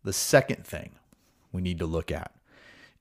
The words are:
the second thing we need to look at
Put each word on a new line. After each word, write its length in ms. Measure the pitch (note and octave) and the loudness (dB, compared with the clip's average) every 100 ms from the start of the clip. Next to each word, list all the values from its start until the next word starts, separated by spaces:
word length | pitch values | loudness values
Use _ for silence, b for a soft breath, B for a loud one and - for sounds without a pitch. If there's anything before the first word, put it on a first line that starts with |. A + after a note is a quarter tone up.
the 100 | G2+ | -4
second 520 | F#2+ - C#3+ - - - | -2 6 6 6 -6 -6
thing 260 | - - - _ - _ _ _ | -12 -12 -20 _ -20 _ _ _
we 100 | F#2 | -4
need 180 | F2+ E2+ | -2 -2
to 60 | E2+ | -2
look 260 | D#2+ - | -2 -2
at 240 | D2+ D#2+ - b b b b b b | -6 -6 -16 b b b b b b